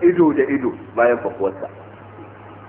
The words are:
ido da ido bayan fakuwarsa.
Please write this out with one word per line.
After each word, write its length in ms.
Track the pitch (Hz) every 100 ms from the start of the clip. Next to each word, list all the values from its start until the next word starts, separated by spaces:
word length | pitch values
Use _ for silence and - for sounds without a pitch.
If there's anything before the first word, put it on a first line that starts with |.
ido 260 | 175 170 156
da 120 | 143 131
ido 240 | 139 123 107 -
bayan 240 | 104 120 117
fakuwarsa. 480 | 101 90 98 95 110 - - - - - - - - -